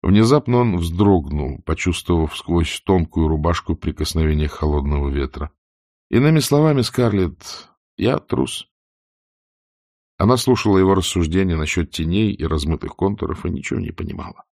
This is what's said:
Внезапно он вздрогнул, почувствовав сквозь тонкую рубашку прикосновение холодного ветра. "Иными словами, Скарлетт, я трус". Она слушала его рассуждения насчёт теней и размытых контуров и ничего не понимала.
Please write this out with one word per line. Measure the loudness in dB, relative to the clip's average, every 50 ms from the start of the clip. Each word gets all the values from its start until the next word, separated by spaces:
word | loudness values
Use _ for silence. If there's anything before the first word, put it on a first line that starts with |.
Внезапно | 2 4 4 4 6 6 4 2 2 2 2 2
он | 2 2 0 0
вздрогнул, | -2 -2 0 2 4 6 6 4 2 -2 -4 -4 -4 -4 -6 -8 -6
почувствовав | -6 -6 -2 -2 -2 -2 -4 -2 0 0 0 0 -2 -4 -10
сквозь | -6 0 0 0 2 0 -4 -8
тонкую | _ 0 2 2 2 0 0 0 0 0
рубашку | 0 0 0 0 -2 -2 -2 -6 -6
прикосновение | -4 -4 -8 -4 -4 -6 -4 -2 0 0 2 2 0 -2 -2
холодного | -4 -4 -2 0 0 0 0 0 -2 -2 -2 -2
ветра. | -2 -4 -4 -6 -6 -10 -10 -10 _ _ _ _ _ _ _ _ _ _ _ _
"Иными | 0 2 4 4 4 4
словами, | 2 2 2 4 4 4 4 2
Скарлетт, | 0 0 0 0 0 2 2 2 0 0 -2 _ -16 -16 -16 -16 -18 _ _ _ _ _ _ -2
я | -2 0 0 -2
трус". | -4 _ -2 -2 -2 -2 -4 -12 -14 _ _ _ _ _ _ _ _ _ _ _ _ _ _ _ _ _ _ _ _ _ _ _ _ _ _ _ _ _ _ _
Она | 2 2 2 2
слушала | 4 2 2 2 4 2 4 4
его | 6 4 4
рассуждения | 2 0 -2 0 -2 0 0 0 0 0 0 0 -2
насчёт | -2 -2 -2 -2 -4 -4
теней | -4 -6 -4 -2 0 0 0 0
и | -2 -2 -4
размытых | -4 -2 -2 -2 -2 -4 -4 -4 -12 -6
контуров | -4 -2 -2 -2 -4 -6 -8 -8 -6 -6
и | -8
ничего | -8 -6 -6 -6 -6 -6
не | -6 -8
понимала. | -8 -10 -10 -10 -10 -12 -12 -14 -16 -20 -20 _ _